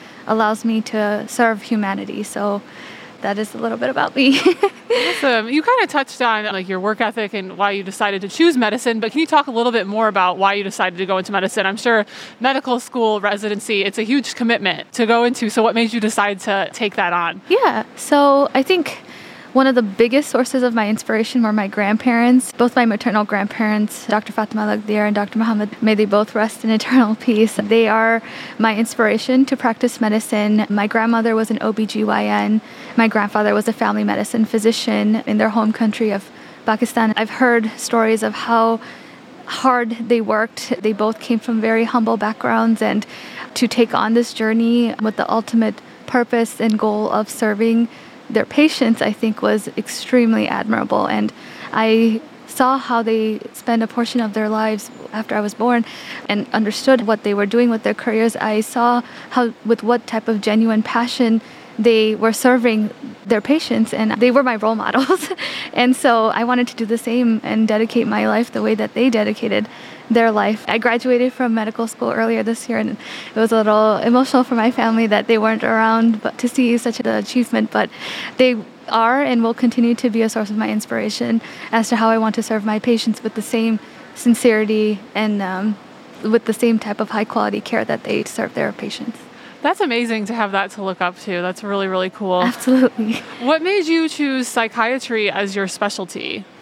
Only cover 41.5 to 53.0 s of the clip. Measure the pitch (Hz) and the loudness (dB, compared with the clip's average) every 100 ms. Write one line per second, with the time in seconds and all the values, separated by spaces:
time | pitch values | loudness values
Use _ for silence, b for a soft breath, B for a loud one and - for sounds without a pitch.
41.5 | 226 226 226 226 247 226 226 208 220 247 | -2 0 0 0 0 0 0 -2 -4 -2
42.5 | 226 226 220 214 214 - B B B B | 2 2 2 0 -2 -4 B B B B
43.5 | - 233 - 226 - 214 233 240 - 220 | -2 0 2 2 2 2 2 0 -2 0
44.5 | 226 226 240 233 - 220 - - 226 220 | 2 2 2 0 -2 -4 -2 0 -2 0
45.5 | 226 214 208 - B - 254 233 240 233 | 0 0 -2 -12 B -2 0 2 0 0
46.5 | - 226 214 214 208 214 214 214 - 214 | 0 0 2 0 0 0 0 -2 -2 -2
47.5 | 202 226 226 233 B B B B 214 - | 0 2 2 0 B B B B -2 0
48.5 | - 311 - 226 233 - 208 226 214 214 | 2 2 4 0 2 0 0 -2 0 0
49.5 | 214 - - - - - 247 233 220 214 | 0 -2 -8 -8 -10 0 2 4 2 0
50.5 | 208 214 220 208 214 - 214 214 - B | -2 -2 -2 0 0 0 0 -2 -6 B
51.5 | B B - 220 226 226 220 - - - | B B -2 2 4 4 0 -6 -20 -8
52.5 | - 254 269 254 233 | 0 2 0 0 -2